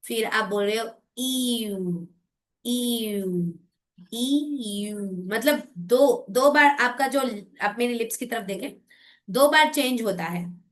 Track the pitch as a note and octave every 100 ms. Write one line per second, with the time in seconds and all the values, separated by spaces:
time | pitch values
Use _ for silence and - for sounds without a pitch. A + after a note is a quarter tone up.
0 | - A#3 A3 A3 G#3 G3+ G3+ G#3+ A3+ -
1 | _ - B3+ C4 B3 A#3 A3 G3 F#3 E3+
2 | E3+ _ _ _ _ _ A#3 B3 A#3+ A#3
3 | A3 G3+ F#3+ F3+ F3 E3+ _ _ _ _
4 | F3+ A3+ B3 C#4+ D4 C#4+ A3 G3+ G#3 G#3
5 | G3+ F#3 F#3 A3 B3 C4+ - - F3 B3
6 | C#4 B3 - G3+ C#4 C#4+ D4 C#4+ E4 E4+
7 | C4+ C#4 C4 G#3 F#3+ _ G3+ G#3 A#3+ A#3+
8 | A3+ - A#3+ A#3+ G3 F#3+ B3+ - _ _
9 | _ _ - G3 C#4+ D#4 D4+ D4+ B3+ B3+
10 | A3 F3 E3 F3 F3 - _